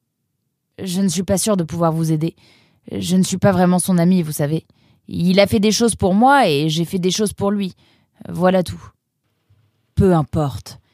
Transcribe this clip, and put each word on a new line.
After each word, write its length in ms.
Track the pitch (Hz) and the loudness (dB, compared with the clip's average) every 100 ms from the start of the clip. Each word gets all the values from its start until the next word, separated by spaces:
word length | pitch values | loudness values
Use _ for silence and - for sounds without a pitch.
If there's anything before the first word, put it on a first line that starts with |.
| _ _ _ _ _ _ _ - | _ _ _ _ _ _ _ -14
Je 180 | 190 175 | -8 -2
ne 60 | 196 | -2
suis 160 | 160 | -2
pas 140 | 190 196 | -2 -2
sûre 180 | 220 196 | 0 -2
de 80 | |
pouvoir 300 | 160 165 165 | -4 -2 -2
vous 180 | 160 160 | 0 -2
aider. 240 | 156 165 - _ _ _ _ - | -2 -4 -8 _ _ _ _ -12
Je 240 | 196 185 185 | -8 -2 0
ne 80 | |
suis 140 | 180 190 | 0 2
pas 160 | 202 | 2
vraiment 260 | 180 180 180 | 4 2 2
son 180 | - 180 | 0 2
amie, 260 | 170 185 | 2 2
vous 100 | 156 | 0
savez. 320 | 147 147 160 - _ _ _ - | -4 -4 -4 -8 _ _ _ -12
Il 320 | - 170 196 | -4 0 2
a 80 | 196 | 2
fait 140 | 226 | 2
des 100 | 214 | 2
choses 240 | 202 233 - | 2 0 0
pour 180 | 196 | 0
moi 360 | 196 254 277 214 | 2 4 4 4
et 180 | 143 156 | 2 0
j'ai 180 | 156 170 | -2 -4
fait 140 | 190 | -4
des 120 | 180 | -4
choses 200 | 180 214 | -2 -4
pour 200 | - 196 | -4 -4
lui. 240 | 202 190 - _ _ _ - - | -2 -6 -10 _ _ _ -20 -12
Voilà 340 | 170 185 185 | -2 2 2
tout. » « 200 | 175 170 - - _ _ _ _ _ _ _ _ _ - | -2 -8 -16 -20 _ _ _ _ _ _ _ _ _ 0
Peu 180 | 196 | 2
importe. 680 | 175 143 170 143 - - - _ | 2 0 -4 -4 -8 -14 -20 _